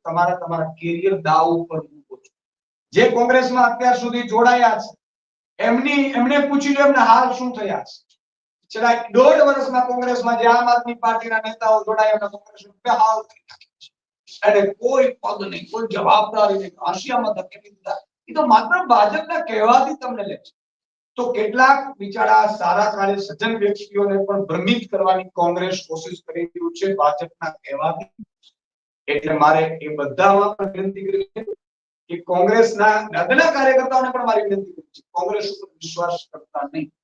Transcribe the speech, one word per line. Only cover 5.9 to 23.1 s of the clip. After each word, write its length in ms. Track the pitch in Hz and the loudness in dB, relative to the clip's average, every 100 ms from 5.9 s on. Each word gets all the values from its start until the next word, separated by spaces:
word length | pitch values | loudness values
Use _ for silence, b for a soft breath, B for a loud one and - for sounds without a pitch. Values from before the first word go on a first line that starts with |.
| 285 269 | 0 0
એમને 280 | 240 254 294 | 0 0 2
પૂછી 300 | 285 277 277 | 0 0 0
લો 160 | 277 285 | 4 4
એમના 180 | 254 | 6
હાલ 300 | 226 240 254 | 6 6 4
શું 200 | 254 254 | -2 -6
થયા 300 | 214 196 156 | -6 -6 -6
છે. 340 | - - _ _ _ _ _ _ _ | -10 -20 _ _ _ _ _ _ _
છેલ્લા 260 | - 226 - 226 | 0 2 2 2
દોઢ 300 | 214 285 302 | 6 6 8
વર્ષમાં 460 | 285 269 254 247 247 | 6 2 0 -2 0
કોંગ્રેસમાં 500 | 247 247 247 240 233 | -2 -2 -2 -2 2
જે 80 | 233 | 4
આમ 240 | 240 240 | 4 4
આદમી 240 | 240 240 | 0 0
પાર્ટીના 440 | 233 226 226 226 220 | -4 -2 -2 -4 -6
નેતાઓ 460 | 220 220 220 220 | -6 -4 0 0
જોડાયા, 260 | 214 214 214 | 0 0 2
એમના 180 | 214 202 | 0 -4
કોંગ્રેસનો 460 | 202 - - - | -12 -20 -20 -20
બે 160 | _ 247 | _ -2
હાલ 320 | 240 220 220 | 2 2 0
થઈ 240 | 220 _ _ | -6 _ _
નાખ્યા 260 | - _ _ | -20 _ _
છે. 800 | - _ _ _ _ - 208 202 | -20 _ _ _ _ -2 0 2
એને 140 | 196 | 0
કોઈ 340 | - 247 269 254 | -2 -2 0 0
પદ 400 | - 208 202 190 | -2 -8 -8 -10
નહીં, 180 | 175 - | -12 -12
કોઈ 160 | 226 226 | -8 -6
જવાબદારી 680 | 190 - 214 220 214 202 196 | -4 0 0 0 -2 -2 -2
નહીં, 120 | 185 - 175 | -8 -10 -8
હાંસિયામાં 480 | 190 262 247 220 | -8 -6 -6 -4
ધકેલી 360 | 190 185 - _ | -8 -12 -18 _
દીધા. 280 | _ - - - _ - | _ -12 -12 -14 _ -8
એ 60 | |
તો 120 | 311 254 | -2 2
માત્ર 400 | 233 233 359 370 | 2 2 -2 2
ભાજપના 540 | 214 208 311 - 339 | 2 2 0 -4 -6
કહેવાથી 560 | 226 214 220 254 277 - | -4 0 4 4 2 -4
તમને 280 | 254 220 | -10 -10
લે 120 | 196 - | -10 -14
છે. 180 | - _ _ _ _ _ _ - | -18 _ _ _ _ _ _ -6
તો 160 | 247 | -4
કેટલાક 680 | 214 214 240 262 269 - - | -2 0 4 6 4 0 -10
બિચારા 500 | 202 226 214 220 208 | -8 -2 4 4 4
સારા 440 | 214 175 208 214 | 0 0 0 0
કાર્ય 240 | 208 196 | 0 -2